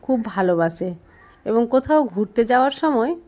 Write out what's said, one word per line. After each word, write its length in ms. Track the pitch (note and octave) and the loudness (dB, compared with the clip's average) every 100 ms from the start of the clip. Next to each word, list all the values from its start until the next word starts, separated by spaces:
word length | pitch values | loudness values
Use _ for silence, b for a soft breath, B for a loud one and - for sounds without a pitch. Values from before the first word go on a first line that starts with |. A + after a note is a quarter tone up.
| - | -2
খুব 120 | C4 A3+ | -2 -2
ভালোবাসে 560 | F#3+ F#3 E3+ E3 E3 F#3 E3+ - b b b - | -2 0 2 0 -2 -10 -10 -18 b b b -2
এবং 160 | A3 A#3 | 0 2
কোথাও 280 | B3+ C4 D#4 C4 | 0 2 2 2
ঘুরতে 280 | F3+ G#3 - A#3 | -2 -4 -2 2
যাওয়ার 220 | B3 C4+ C4+ | 2 2 0
সময় 300 | D#4+ C4 A#3+ E4+ | 0 0 0 -4